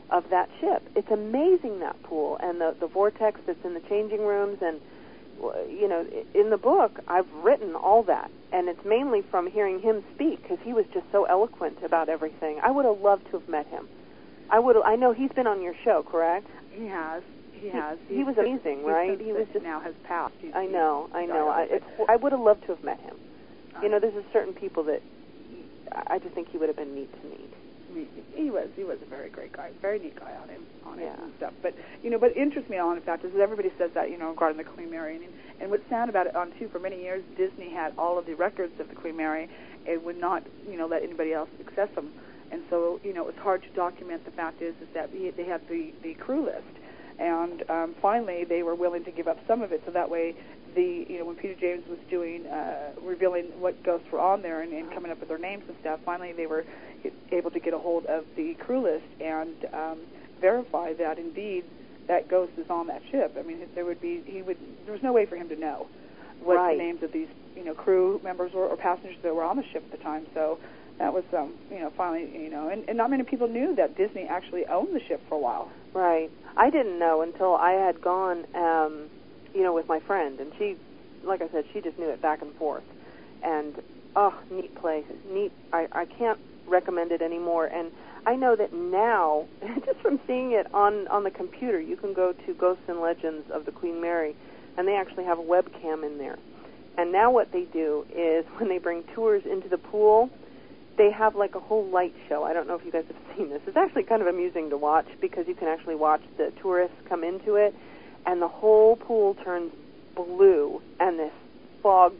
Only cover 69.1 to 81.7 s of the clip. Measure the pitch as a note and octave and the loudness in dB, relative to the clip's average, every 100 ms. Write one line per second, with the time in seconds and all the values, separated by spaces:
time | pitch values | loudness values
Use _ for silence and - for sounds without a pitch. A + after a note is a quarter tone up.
69.1 | F3 F3 D#3+ E3 B3+ - D#3 - - D#3+ | -6 -4 -2 -2 -2 -4 -8 -10 -12 -8
70.1 | D#3 D#3 D#3+ D#3 E3 - - - - - | -8 -6 -2 -2 -2 -10 -20 -14 -4 -2
71.1 | F3+ F3 E3+ C#3+ E3+ - F#3+ D#3 - F3+ | -2 -2 -2 -4 -8 -14 -10 -8 -4 -4
72.1 | E3 D#3+ D#3+ D#3 D3 D#3 G#3 - A#3 A#3 | -4 -6 -10 -10 -8 -6 -6 -4 -2 0
73.1 | C4+ A#3+ A#3+ A#3+ A#3 D#4 B3+ D#3 - G#3 | 0 -2 -2 -2 0 0 2 2 2 -2
74.1 | G3 F3+ F3 - F3 - F3+ E4 D#4+ - | -2 -6 -6 -6 -6 -2 -2 -2 -4 -4
75.1 | D#3+ - D#3 B2 - - - - F#3+ F3+ | -6 -4 -4 -2 -4 -8 -14 -8 0 4
76.1 | E3 D#3+ - - - B3 D4 A3+ F3 E3+ | 4 0 -8 -2 4 6 6 2 2 4
77.1 | D#3 E3 E3 F#3+ E3+ F3 F#3+ F#3+ E3 F3+ | 4 0 0 4 6 6 4 2 2 0
78.1 | F#3 F#3 F3 D#3+ F3 E3+ E3 D#3 D#3 D3+ | 0 0 -2 -6 -2 2 2 0 -4 -14
79.1 | - - - - F#3+ F#3 E3 D#3+ D#3+ - | -18 -20 -20 -6 0 0 0 0 -2 0
80.1 | G3 D3 C3+ C#3 - G#3 F3+ - - - | -2 -2 -6 -10 -6 -6 -6 -14 -20 -20
81.1 | - F#3 F#3 A3 E3 D3 | -10 -4 -4 -2 -4 -4